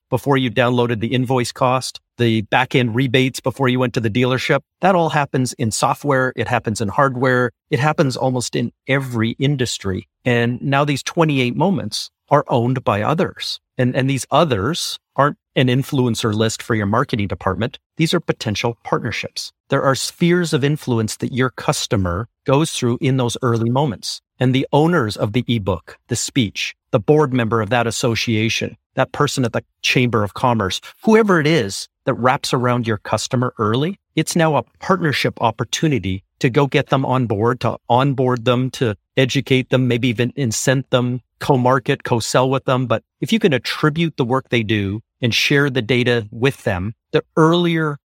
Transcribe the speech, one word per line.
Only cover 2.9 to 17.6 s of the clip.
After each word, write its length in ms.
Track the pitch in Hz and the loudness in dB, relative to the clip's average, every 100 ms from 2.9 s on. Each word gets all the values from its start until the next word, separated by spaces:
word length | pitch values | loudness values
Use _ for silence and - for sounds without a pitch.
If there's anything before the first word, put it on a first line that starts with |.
| 117 | 0
rebates 460 | 135 131 131 - | 2 2 2 -2
before 260 | 131 - 131 | -4 0 0
you 120 | 127 | 2
went 140 | 127 127 | 0 -2
to 40 | |
the 100 | 110 | -2
dealership. 520 | 123 123 127 - 139 - _ | 0 0 0 0 -2 -2 _
That 160 | 185 180 | 2 4
all 140 | 160 | 2
happens 420 | 151 139 135 127 | 0 0 -2 -2
in 180 | - 113 | -2 -4
software. 600 | - 131 - 143 131 131 123 | 0 -2 0 0 0 0 -2
It 100 | 107 | -2
happens 320 | 120 117 104 | -2 -2 -4
in 80 | 104 | -2
hardware. 640 | 143 139 123 127 123 120 - _ | 2 2 2 0 2 0 -6 _
It 100 | 123 | 0
happens 360 | 151 156 139 120 | 0 2 0 0
almost 400 | 131 127 - 135 | -2 -2 -4 -4
in 160 | 120 - - | -4 -6 -2
every 440 | 135 131 117 117 | -2 -2 -2 -2
industry. 760 | - 135 139 120 - 98 95 - _ | 0 0 0 -2 -4 -6 -6 -8 _
And 380 | 127 120 117 123 | 0 2 0 -2
now 240 | 143 139 147 | 0 0 2
these 180 | 135 | -2
twenty-eight 520 | - 175 160 135 123 135 | -4 0 2 2 0 0
moments 560 | 185 151 101 - - _ _ | 0 0 -4 -8 -10 _ _
are 160 | 143 - | 0 2
owned 360 | 127 120 127 | 0 0 0
by 180 | 127 104 | 0 0
others. 580 | 113 165 131 - - - _ - | 0 0 -2 -6 -10 -10 _ -2
And, 180 | 123 131 | 0 0
and 140 | 135 | 0
these 160 | 135 - | -2 0
others 680 | 139 165 101 117 180 - - _ - | 2 2 0 -2 -4 -8 -10 _ 0
aren't 220 | 147 - _ 151 | 0 0 _ 0
an 120 | 127 | 2
influencer 640 | 127 - 139 123 110 113 | 2 0 0 0 0 -2
list 280 | 107 110 - | 0 -2 -2
for 140 | - 110 | -4 -2
your 100 | 101 | 0
marketing 420 | 113 143 107 98 | 0 0 -2 -4
department. 520 | 98 98 85 | -4 -4 -2